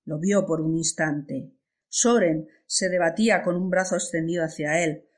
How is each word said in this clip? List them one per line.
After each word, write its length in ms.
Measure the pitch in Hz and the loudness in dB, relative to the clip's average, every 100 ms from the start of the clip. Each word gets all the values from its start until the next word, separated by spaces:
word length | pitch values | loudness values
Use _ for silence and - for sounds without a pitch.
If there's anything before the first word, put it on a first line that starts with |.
| - | -8
Lo 140 | 156 | -2
vio 260 | 185 202 170 | 2 2 2
por 160 | 160 | 0
un 140 | 156 160 | 0 0
instante. 800 | 160 - 156 147 139 135 - _ _ _ _ | -2 -2 -2 -2 -6 -8 -10 _ _ _ _
Soren 580 | - 226 240 175 160 156 _ _ | 0 2 4 4 0 -4 _ _
se 240 | - 185 | -4 0
debatía 540 | 180 165 165 220 185 | 2 0 2 2 2
con 120 | 180 175 | 2 -2
un 140 | 185 | 0
brazo 260 | 185 190 180 | 0 0 -2
extendido 480 | - 165 165 175 | -2 -4 -2 -2
hacia 400 | 160 160 151 165 | -4 -4 -2 0
él, 220 | 165 151 - | 0 -4 -12